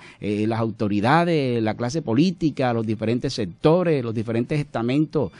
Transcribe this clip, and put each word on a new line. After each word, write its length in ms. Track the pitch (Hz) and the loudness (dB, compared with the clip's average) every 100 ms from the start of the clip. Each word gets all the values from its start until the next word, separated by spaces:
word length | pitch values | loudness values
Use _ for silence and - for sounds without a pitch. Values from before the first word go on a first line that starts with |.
| - - | -10 -8
eh, 260 | 101 104 110 | -4 0 0
las 140 | 113 | 0
autoridades, 1040 | 113 107 107 104 110 160 175 160 131 120 | -2 -2 -2 2 4 4 4 2 0 0
la 120 | 110 104 | -2 -2
clase 260 | 120 160 | -4 -4
política, 720 | 117 117 185 165 151 - 127 | 0 2 2 0 -2 0 0
los 120 | 117 113 | 0 -2
diferentes 460 | 107 107 120 143 | -2 -2 -2 -2
sectores, 720 | 131 95 - 156 175 175 143 | -4 -6 0 4 4 2 0
los 100 | 117 | -2
diferentes 460 | 110 110 113 123 151 | -4 -2 -2 -2 -4
estamentos 720 | 143 117 117 139 151 156 123 - | -4 -4 0 0 0 0 -2 -6